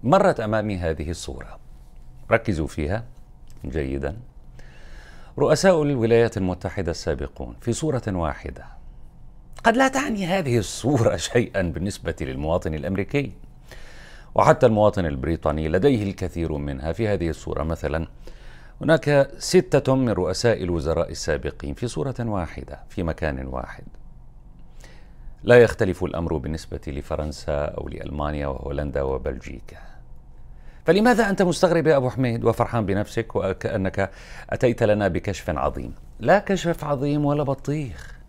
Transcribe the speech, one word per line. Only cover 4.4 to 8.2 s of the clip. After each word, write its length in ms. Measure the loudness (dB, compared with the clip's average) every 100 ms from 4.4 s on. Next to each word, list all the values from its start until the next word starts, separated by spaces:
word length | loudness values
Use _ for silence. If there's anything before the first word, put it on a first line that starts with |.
| -20 -18 -18 -16 -16 -16 -16 -18 -14 0
رؤساء 440 | 4 6 6 6
الولايات 540 | 4 2 6 6 6 2
المتحدة 540 | 0 0 -4 -4 -4
السابقون 640 | -2 -2 -2 -4 -8 -12 -8
في 120 | -4
صورة 300 | -2 0 -2 -2
واحدة. 580 | -2